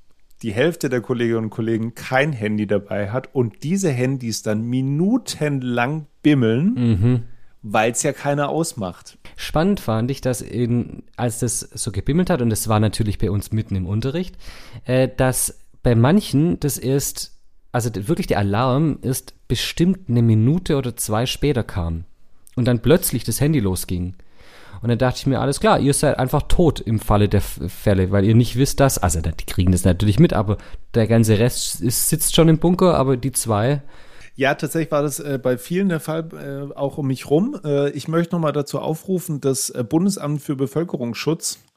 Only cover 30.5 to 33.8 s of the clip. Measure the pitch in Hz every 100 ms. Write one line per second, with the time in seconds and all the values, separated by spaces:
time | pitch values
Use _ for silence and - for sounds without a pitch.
30.5 | 101 - - - 117 107 117 110 104 123
31.5 | - - - 120 - - 156 - - 165
32.5 | 156 170 180 185 143 135 127 135 - 113
33.5 | 104 120 143